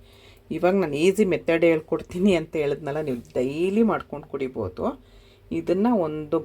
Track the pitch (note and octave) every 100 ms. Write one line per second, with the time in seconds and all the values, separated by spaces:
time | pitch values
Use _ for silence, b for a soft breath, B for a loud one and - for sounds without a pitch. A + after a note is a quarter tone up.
0 | B B B B - D#3+ F3 G3 D#3+ C#3+
1 | F3 F#3+ G3 D#3 - E3 E3+ D#3+ D#3 D#3+
2 | - F3+ G3+ F3 D#3+ D#3+ C#3+ C#3 D3+ D3
3 | D3+ B2 - C3 B2+ D3+ F#3 G3+ A3+ D3
4 | - C#3+ - C#3 C3 B2 G2 - A3 D4
5 | b b b b b E3 D#3+ F3+ A3+ A3+
6 | D#3+ D#3 D3+ E3